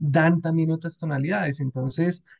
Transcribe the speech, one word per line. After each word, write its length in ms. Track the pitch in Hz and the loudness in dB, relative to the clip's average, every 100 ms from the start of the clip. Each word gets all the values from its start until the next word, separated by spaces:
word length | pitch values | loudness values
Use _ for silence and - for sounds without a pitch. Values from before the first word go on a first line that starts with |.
dan 400 | 151 160 160 170 | 0 4 4 4
también 320 | 165 165 160 | 2 0 0
otras 260 | 160 165 - | -2 -6 -8
tonalidades. 600 | 160 143 143 202 165 139 | -6 -4 -2 -2 -2 -4
Entonces, 640 | 135 131 131 135 170 180 _ - | -6 -4 -6 0 0 -2 _ -20